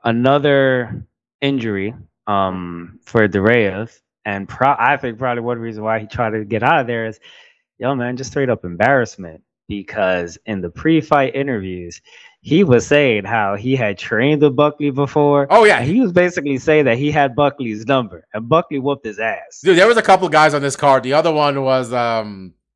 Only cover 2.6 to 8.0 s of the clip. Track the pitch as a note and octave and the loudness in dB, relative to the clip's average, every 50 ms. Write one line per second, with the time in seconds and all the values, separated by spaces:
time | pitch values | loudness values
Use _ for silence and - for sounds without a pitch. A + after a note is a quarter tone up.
2.6 | F2+ F2 E2+ E2+ F2 - - - _ - - A#2 G#2+ G2+ F2 G2+ F#2+ A2 A#2+ A#2+ | -8 -10 -10 -12 -14 -16 -20 -20 _ -2 0 2 2 2 2 2 2 4 4 2
3.6 | G#2+ G2 F#2 G2 A2+ A2+ _ _ _ _ _ _ _ G#2+ G2+ G2 G2 - - - | 2 0 -2 -6 -10 -10 _ _ _ _ _ _ _ -8 -6 -6 -8 -12 -4 -2
4.6 | B2+ C#3 C#3 G#2 A#2 C3 C#3+ C3 - B2 A2+ G#2+ C3 B2 A#2+ A#2+ A#2 A#2+ B2 A#2 | 0 0 2 2 2 0 0 0 -4 -8 -8 -6 -6 -4 -4 -4 -4 -6 -6 -6
5.6 | A2+ A#2 A2 G#2+ G#2+ A2 A2+ A2 G#2+ G2+ - - A#2+ A2 G#2+ A2 G#2+ G2+ A2+ G#2+ | -8 -10 -10 -6 -4 -4 -2 -4 -4 -8 -6 -4 -4 -2 -4 -6 -6 -4 -4 -2
6.6 | A2+ C3+ E3 D#3 B2+ A#2 A#2+ A2+ A2+ A2 G#2+ - _ - - - - _ _ _ | 0 2 2 0 0 -2 -6 -6 -6 -8 -10 -14 _ -20 -20 -20 -20 _ _ _
7.6 | _ _ _ _ - B2+ C#3 B2+ | _ _ _ _ -4 -4 -2 -2